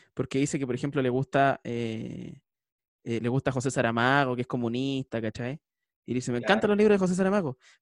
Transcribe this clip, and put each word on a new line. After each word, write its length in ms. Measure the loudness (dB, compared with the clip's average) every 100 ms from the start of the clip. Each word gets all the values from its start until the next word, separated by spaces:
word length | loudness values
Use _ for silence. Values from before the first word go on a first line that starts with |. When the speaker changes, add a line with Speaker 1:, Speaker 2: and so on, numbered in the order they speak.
| _
Speaker 1:
porque 260 | -8 -2 0
dice 200 | 0 -2
que, 60 | -2
por 100 | -2
ejemplo, 260 | -2 0
le 80 | 0
gusta, 500 | 0 0 4 4 2
eh, 800 | -4 -6 -4 -6 -8 -10 -14 -16 _ _ _ _ _ _
eh, 160 | -6 -2
le 80 | 0
gusta 220 | 0 0
José 200 | 0 -2
Saramago, 640 | 0 0 2 4 4 2 -2
que 60 |
es 60 | -4
comunista, 720 | -2 -2 -2 -2 -4 -4 -4
¿cachai? 380 | -4 -6 -8 -10 _ _ _ _ -6
Y 80 |
dice, 180 | -4 -2
"Me 80 | -2
Speaker 2:
Claro. 140 | 2
Speaker 1:
encantan 160 | 2 2
los 80 | 4
libros 180 | 4 4
de 40 |
José 160 | 2 2
Saramago", 420 | 2 0 -2 -6 _ _